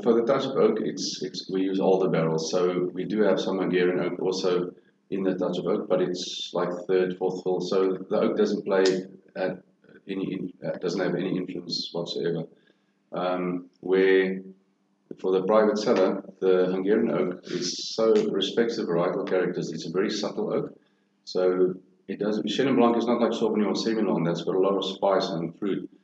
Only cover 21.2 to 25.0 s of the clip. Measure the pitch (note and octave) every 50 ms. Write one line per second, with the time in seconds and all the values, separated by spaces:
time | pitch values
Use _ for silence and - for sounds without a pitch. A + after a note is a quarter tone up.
21.2 | _ - - F#2 F#2 F#2 F#2 F#2 F#2 F2+ - - - _ _ _ _ - G2+ -
22.2 | G2+ G#2+ G#2+ G#2+ - - - - C3 C#3 B2 A#2+ A#2 A#2 A2 A2 A2+ A#2+ A#2 A#2
23.2 | A#2 G#2+ - - A#2 G#2 G#2 G#2+ G2+ F#2+ F2+ - - A2+ G#2+ G#2+ G2+ F#2 F2 E2
24.2 | E2 E2+ E2+ E2 E2 F2 F2+ F#2+ F#2 G2 G2 F#2 F#2+ F#2+ F#2+ -